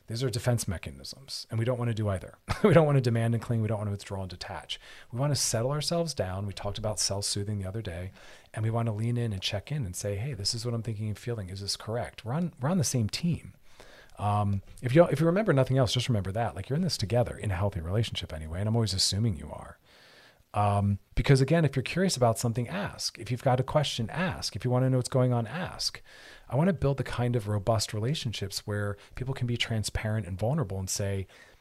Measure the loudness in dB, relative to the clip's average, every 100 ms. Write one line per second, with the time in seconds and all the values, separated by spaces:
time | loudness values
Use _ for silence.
0 | -8 -4 -2 0 2 2 0 -4 -8 -12
1 | -14 -16 -12 -12 -6 -2 0 0 0 0
2 | 0 -2 -6 -14 -6 2 8 8 8 6
3 | 4 2 2 0 0 0 0 -2 -2 -6
4 | -6 -8 -8 -10 -10 -10 -10 -12 -12 -20
5 | -10 -2 0 2 2 0 0 0 0 0
6 | -2 -2 -2 -2 -4 -4 -6 -4 -4 -2
7 | -2 -2 -2 -2 -2 -4 -4 -6 -8 -8
8 | -10 -12 -20 -20 -12 -4 -2 0 0 0
9 | -2 0 -2 -2 -4 -4 -4 -6 -4 -4
10 | -4 -4 -4 -4 -4 -2 -4 -4 -4 -4
11 | -4 -4 -6 -6 -8 -8 -6 -6 -4 -4
12 | -4 -8 -6 -2 -4 -2 0 2 2 2
13 | 0 0 -2 -2 -6 -18 -20 -20 -20 -20
14 | -20 -4 0 2 2 0 -4 -8 4 8
15 | 8 6 2 4 4 4 4 4 4 2
16 | 2 0 0 -2 -2 -4 -4 0 0 0
17 | 2 2 2 -2 -2 0 0 0 0 0
18 | 0 -2 -8 -8 -6 -4 0 2 2 2
19 | 0 2 0 -2 -6 -12 -14 -18 _ -20
20 | -20 -20 -20 _ _ 2 2 4 2 0
21 | -2 0 6 6 6 4 4 0 -2 0
22 | 0 4 4 4 0 -2 -4 -4 -6 -6
23 | -8 -8 -6 -2 2 2 2 2 2 -2
24 | -4 -2 -2 -2 -6 -4 0 2 4 2
25 | 2 2 4 2 0 -4 -6 -4 -6 -6
26 | -16 -20 -20 -20 -4 2 2 4 0 0
27 | -2 0 2 2 0 0 2 2 0 -2
28 | -2 -2 -4 -4 -6 -6 -4 -2 -2 -4
29 | -10 -8 -6 -2 -2 -2 0 -2 -2 -2
30 | -2 -2 -2 -2 0 0 -2 -4 -4 -2
31 | -2 -2 -6 -12 -20 -20